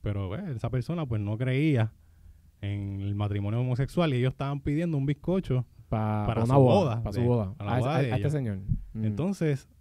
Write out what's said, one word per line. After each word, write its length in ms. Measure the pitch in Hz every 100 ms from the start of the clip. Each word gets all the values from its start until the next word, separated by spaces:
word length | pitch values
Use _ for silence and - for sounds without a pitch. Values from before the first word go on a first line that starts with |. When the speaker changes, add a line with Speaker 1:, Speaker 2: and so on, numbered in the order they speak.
Speaker 1:
pero, 260 | 107 101 95
pues, 160 | 113 196 117
esa 120 | 117
persona, 360 | 127 120 170 147
pues, 160 | 110
no 160 | 101 110
creía 560 | 127 131 156 131 107 - - - - - - _
en 400 | 101 101 101 98
el 160 | 101 101
matrimonio 460 | 104 101 101 113
homosexual 520 | 127 127 139 - 165
y 40 | 127
ellos 160 | 127
estaban 260 | - 139 143
pidiendo 380 | 151 147 175 151
un 80 | 135
bizcocho 600 | 143 - 185 - 127 123 - -
Speaker 2:
Pa, 380 | 110 110 107 104
Speaker 1:
para 140 | 113
Speaker 2:
pa 20 | 113
una 100 | 139
Speaker 1:
su 40 |
Speaker 2:
boda, 160 | 127 180 160 113
Speaker 1:
boda, 80 |
Speaker 2:
pa 100 | 110
su 80 | 101
Speaker 1:
de, 60 | 120
Speaker 2:
boda. 280 | 120 98 104
Speaker 1:
a 40 |
la 120 | 101 120
Speaker 2:
A 40 |
Speaker 1:
boda 160 | 123 156
Speaker 2:
ese, 60 | 135
Speaker 1:
de 40 |
Speaker 2:
a, 40 | 113
a 20 |
este 100 | 120
Speaker 1:
ellos. 60 |
Speaker 2:
señor. 240 | 147 123 95 98 - -
Mm. 120 | 110 107
Speaker 1:
Entonces, 640 | 104 170 196 160 135 - -